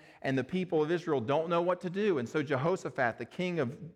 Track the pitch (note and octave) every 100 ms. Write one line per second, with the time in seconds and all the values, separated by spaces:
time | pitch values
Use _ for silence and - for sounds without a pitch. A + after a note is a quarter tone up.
0 | - - C3+ C3 B2 F#3 F3+ D#3+ D3+ F3
1 | E3 C#3 A2+ D3+ E3 E3+ F3 F3+ F3+ F#3+
2 | G#3 D3+ A#2 D#3 C#3+ C3 D#3+ F#3 D#3 C#3+
3 | A#2+ A2 A#2 - F3+ E3+ B2 - D#3